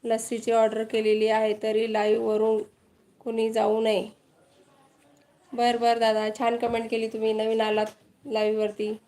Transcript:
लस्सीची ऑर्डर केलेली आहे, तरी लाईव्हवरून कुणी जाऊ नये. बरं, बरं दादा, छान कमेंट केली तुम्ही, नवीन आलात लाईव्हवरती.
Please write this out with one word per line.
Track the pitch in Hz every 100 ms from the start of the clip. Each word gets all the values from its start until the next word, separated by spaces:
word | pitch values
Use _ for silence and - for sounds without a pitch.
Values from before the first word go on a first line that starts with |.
लस्सीची | 240 220 226 233 233
ऑर्डर | 226 220 220
केलेली | 220 226 220 214 220
आहे, | 220 220 214
तरी | 220 220 226
लाईव्हवरून | 214 208 220 226 214 220 220 202 _ _ _ _ _
कुणी | - 226 220
जाऊ | 220 214 214
नये. | 220 208 214 - _ _ _ _ _ _ _ _ _ _ _ _ _
बरं, | 240 240 240
बरं | 233 233
दादा, | 226 214 214 214
छान | 233 240
कमेंट | 240 233 226
केली | 226 226
तुम्ही, | 220 220
नवीन | 214 220 226
आलात | 214 214 214 - _ _ 285
लाईव्हवरती. | 220 214 214 214 214 214 214